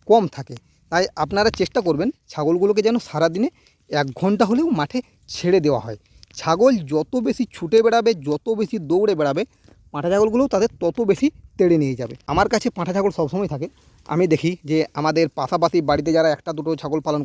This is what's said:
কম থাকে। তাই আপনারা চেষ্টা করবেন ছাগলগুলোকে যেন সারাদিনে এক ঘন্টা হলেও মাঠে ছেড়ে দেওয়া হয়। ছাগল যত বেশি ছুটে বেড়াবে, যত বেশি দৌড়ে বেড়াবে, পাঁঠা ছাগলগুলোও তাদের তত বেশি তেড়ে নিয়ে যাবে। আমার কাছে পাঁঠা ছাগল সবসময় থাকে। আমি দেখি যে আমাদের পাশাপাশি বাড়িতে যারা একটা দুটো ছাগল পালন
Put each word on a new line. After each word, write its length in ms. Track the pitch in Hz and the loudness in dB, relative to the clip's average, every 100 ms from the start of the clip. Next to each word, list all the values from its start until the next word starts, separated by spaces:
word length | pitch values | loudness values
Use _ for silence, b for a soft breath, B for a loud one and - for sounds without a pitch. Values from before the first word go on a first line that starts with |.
| - | 2
কম 140 | 226 185 | 2 2
থাকে। 200 | - 135 120 - _ _ | -4 -12 -16 -20 _ _
তাই 120 | 165 190 - | -2 -2 -2
আপনারা 340 | 156 196 214 - | -2 0 0 0
চেষ্টা 200 | 185 262 185 | -2 0 0
করবেন 220 | 147 202 - _ | 0 -2 -4 _
ছাগলগুলোকে 480 | - 151 175 202 208 | -4 0 2 2 2
যেন 140 | 214 233 - | 2 0 -2
সারাদিনে 400 | 151 165 170 240 b b b _ | 0 0 0 -2 b b b _
এক 160 | 147 143 123 | -2 -2 -2
ঘন্টা 240 | 185 208 196 | 0 2 2
হলেও 160 | 240 330 208 | 2 2 0
মাঠে 200 | 147 254 b b - | -2 -4 b b -16
ছেড়ে 240 | - 175 185 | -6 2 2
দেওয়া 200 | 151 127 | 2 0
হয়। 180 | 107 107 _ b b - | -4 -12 _ b b -8
ছাগল 360 | - 170 247 240 143 | -2 4 4 4 0
যত 200 | 151 156 254 240 | -2 -2 -2 -2
বেশি 180 | 233 240 | -4 -6
ছুটে 260 | - 170 220 | -6 2 4
বেড়াবে, 280 | 226 226 220 196 139 | 4 4 2 0 -2
যত 200 | 147 - 220 | -4 -2 -4
বেশি 160 | 214 220 147 | -2 -4 -2
দৌড়ে 240 | 175 208 | 2 2
বেড়াবে, 280 | 175 147 139 208 b b b _ | 2 0 -2 -4 b b b _
পাঁঠা 180 | 147 170 | -6 -2
ছাগলগুলোও 380 | 196 220 220 269 | 2 2 2 0
তাদের 220 | 196 220 - | 0 0 -2
তত 180 | 170 165 220 | -4 -2 0
বেশি 160 | 190 285 - - - | 2 0 -2 -12 0
তেড়ে 200 | 185 165 | 2 4
নিয়ে 160 | 139 123 | 2 -2
যাবে। 140 | 120 113 - | -8 -10 -4
আমার 220 | 156 202 | 0 2
কাছে 200 | 220 240 | 0 -2
পাঁঠা 220 | - 143 | -4 -4
ছাগল 160 | 185 196 180 | -2 -2 -2
সবসময় 300 | 156 180 196 | -4 -2 -4
থাকে। 140 | 143 160 b b b - | -6 -8 b b b -6
আমি 180 | 156 180 | -2 2
দেখি 240 | 156 165 175 | 2 0 -4
যে 140 | 143 156 156 | -2 -2 -2
আমাদের 320 | - 151 156 160 - | -2 -2 0 0 -2
পাশাপাশি 400 | 135 175 220 175 147 | -4 0 2 0 0
বাড়িতে 220 | 147 151 | 0 0
যারা 160 | 160 160 147 | 2 2 0
একটা 140 | - | -6
দুটো 180 | 156 156 156 | -8 -6 -6
ছাগল 240 | 151 156 | -4 -4
পালন 220 | 147 151 | -2 -4